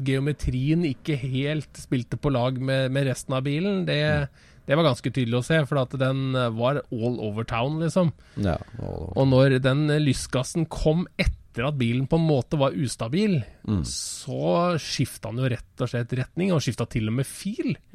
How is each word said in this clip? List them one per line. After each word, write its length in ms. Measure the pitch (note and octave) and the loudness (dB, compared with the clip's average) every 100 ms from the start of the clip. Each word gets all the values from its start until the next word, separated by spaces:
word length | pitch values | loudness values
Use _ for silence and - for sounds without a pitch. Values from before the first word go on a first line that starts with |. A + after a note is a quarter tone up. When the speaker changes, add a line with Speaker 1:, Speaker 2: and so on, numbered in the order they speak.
Speaker 1:
geometrien 800 | C3+ C3+ C#3 C#3+ - B2+ C#3 E3 | 0 0 0 -2 -2 0 2 2
ikke 320 | E3 B2 - C#3 | 2 -2 -4 -4
helt 540 | C3+ C3 C#3+ D#3 - | -2 -2 -2 -2 -6
spilte 440 | - - C3 A#2+ B2 | -14 -4 -2 -2 -2
på 100 | D3 | 0
lag 300 | B2+ B2 B2+ | 2 0 0
med, 300 | C3 C3+ C3 | 0 0 0
med 140 | C3 C#3 | 0 0
resten 260 | B2 - | -2 -4
av 80 | C3 | -2
bilen, 440 | C#3 D3 G3+ F#3+ D#3+ | -2 0 0 0 0
det, 420 | D3 D3+ D3 C#3 | 0 2 0 -2
Speaker 2:
Mm. 0 | - - - - | -8 -20 -14 0
Speaker 1:
det 100 | D3 | 2
var 80 | |
ganske 260 | D#3+ A#2+ C3+ | 4 2 -2
tydelig 280 | C3 A#2 A#2+ | 0 0 0
å 40 | |
se, 200 | A#2+ D#3+ C3+ | 2 2 2
for 120 | C#3+ | 0
at 120 | B2 | -2
den, 460 | C3+ C3 C3+ C3+ C3 | 0 0 0 0 0
eh, 140 | A#2+ | 0
var 320 | A2+ A#2+ C#3+ - | 0 0 0 -4
all 280 | A#2+ A#2 B2 | -2 -2 -2
over 240 | G#2+ G#2 | -4 -4
town, 360 | A#2 A#2 C3 D#3 | -4 -2 -2 0
liksom. 320 | E3 F#3 E3+ - - - | 0 2 2 0 -8 -2
Speaker 2:
Ja, 220 | G2 - - - | -2 -2 -6 -10
all 40 | - | -8
over 260 | E2 E2+ A#2 | -8 -4 2
Speaker 1:
Og 120 | C3+ | 6
når 320 | B2+ C#3 C3 | 8 6 6
den, 280 | C3 C#3 D3+ | 2 2 2
eh, 80 | D3+ | 2
lystgassen 720 | D3 - - - B2+ E3+ D#3+ | 2 0 -2 -4 -2 -2 -4
kom 380 | - D#3 E3 F3+ - | 0 2 2 0 -2
etter 480 | - - - A#2 C3+ | -2 -2 -6 -4 -2
at 100 | C#3+ | 0
bilen 280 | A#2 B2 C3 | 0 0 2
på 80 | E3 | 2
en 120 | D#3+ | 4
måte 280 | C#3 - D3+ | 2 0 0
var 120 | C3+ | 0
ustabil, 680 | - B2+ - A2+ E3 G#3+ D#3+ - - - | 0 -2 -4 -4 0 2 0 -2 -8 -2
Speaker 2:
Mm. 160 | G2 | 0
Speaker 1:
så 920 | B1 - - - - B2+ D#3+ F3 F3 E3 | -2 -6 -8 -10 -8 -4 0 2 2 -2
skiftet 460 | - - C#3 - | -4 -2 -4 -6
han 120 | G#2 A#2 | -8 -4
jo 120 | C3 | -2
rett 320 | A#2 - - | -4 -8 -6
og 80 | B2 | -4
slett 240 | A#2+ A#2 | -4 -4
retning, 400 | B2 - - F#3+ | -6 -6 -4 0
og 80 | E3 | 0
skiftet 300 | B2+ A#2 A#2 | 0 -2 -4
til 180 | A#2+ A2 | -2 -2
og 60 | |
med 120 | B2 C3+ | -2 -4
fil. 500 | - G3 C4+ D4 - - | -6 -8 -4 -4 -6 -8